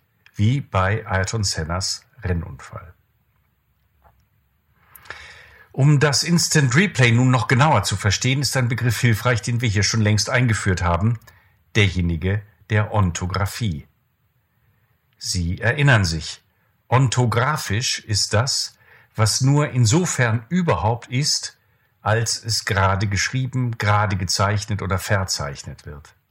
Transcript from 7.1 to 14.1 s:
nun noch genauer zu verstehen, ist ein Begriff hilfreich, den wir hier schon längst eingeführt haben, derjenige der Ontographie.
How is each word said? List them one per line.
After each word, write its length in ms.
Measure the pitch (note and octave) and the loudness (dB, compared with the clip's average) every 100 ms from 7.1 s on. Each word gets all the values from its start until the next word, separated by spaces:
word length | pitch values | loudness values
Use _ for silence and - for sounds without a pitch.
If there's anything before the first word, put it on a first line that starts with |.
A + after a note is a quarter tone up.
nun 180 | A#2 B2+ | 6 4
noch 180 | B2+ - | 2 2
genauer 340 | B2 D#3 A#2+ | 4 4 4
zu 140 | - G2 | 0 -2
verstehen, 460 | G#2 - B2+ C3+ | 0 0 0 0
ist 160 | C3+ C3+ | -2 -2
ein 100 | A#2 | -2
Begriff 320 | A2+ A#2+ A2 | 0 -2 2
hilfreich, 400 | A#2+ G#2+ B2 A#2+ | 2 2 0 0
den 220 | - A#2 | -2 -2
wir 80 | B2 | 0
hier 120 | G#2 | 0
schon 200 | F#2+ A2+ | 0 2
längst 260 | G#2 G#2 - | 2 2 0
eingeführt 540 | B2+ B2 G#2+ G2 F2+ | 2 2 2 0 0
haben, 360 | F2+ E2+ A2+ A#2 - - _ _ _ A2 | 0 0 0 -2 -8 -20 _ _ _ 0
derjenige 680 | G2+ F#2 F2 E2 F#2 G#2 G2+ _ - | 2 2 -2 -2 -2 -4 -6 _ -4
der 240 | G#2+ G#2+ | -2 0
Ontographie. 960 | G#2+ F#2 E2 F2+ G#2 F#2+ - A2+ C#2+ - _ _ | 0 0 -2 -6 -4 -4 -4 -6 -6 -10 _ _